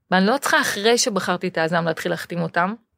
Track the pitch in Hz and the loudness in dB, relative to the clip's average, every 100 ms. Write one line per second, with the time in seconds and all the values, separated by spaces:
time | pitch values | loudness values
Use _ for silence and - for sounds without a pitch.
0 | _ 180 196 269 - 320 247 202 208 240 | _ 2 2 2 2 0 0 0 2 2
1 | 247 190 180 180 180 175 160 175 165 156 | 2 -2 -2 -2 -2 -2 0 0 0 -2
2 | 180 165 - 175 165 175 185 226 _ | -4 -6 -6 -6 -4 -2 -2 -4 _